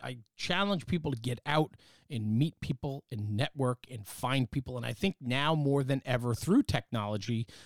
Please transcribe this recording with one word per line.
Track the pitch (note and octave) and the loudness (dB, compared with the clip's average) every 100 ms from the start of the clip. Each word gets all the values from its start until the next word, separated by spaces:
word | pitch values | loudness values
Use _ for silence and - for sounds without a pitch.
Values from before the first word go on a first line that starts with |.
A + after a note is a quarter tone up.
I | B2 B2 - - | -12 -12 -16 -8
challenge | - F3+ G3+ F#3 - | -2 0 2 0 0
people | F3 D3+ | -2 0
to | B2 | -2
get | B2 A#2+ | -2 -4
out | C#3+ D#3 D#3 - - - - | 0 2 2 -4 -20 -20 -8
and | B2 G#2+ A2+ | -4 0 2
meet | D#3 - | 2 0
people | - C3+ D3 C#3 - | -6 -4 -4 -8 -8
and | A2 G#2 G#2 | -6 -2 0
network | C#3 C3+ B2+ B2 - | 0 0 0 -2 -8
and | A#2+ G2+ | -14 -12
find | - B2 C3+ A#2 | -6 0 2 0
people. | C#3 B2+ B2 | -2 -6 -6
And | A#2+ | -6
I | |
think | A#2 G3 - | -2 -2 -2
now | B2 C3 D3+ D#3+ | -2 0 2 2
more | C#3+ C#3 | 4 2
than | C3 C3+ C3+ | 2 0 0
ever | B2 A#2+ A2+ | 0 0 0
through | D#3 B3 | 4 4
technology, | - A#2+ - A2+ G#2 G#2+ G2 A#2 A#2 - | 4 0 0 -2 -2 -2 -2 -2 -4 -10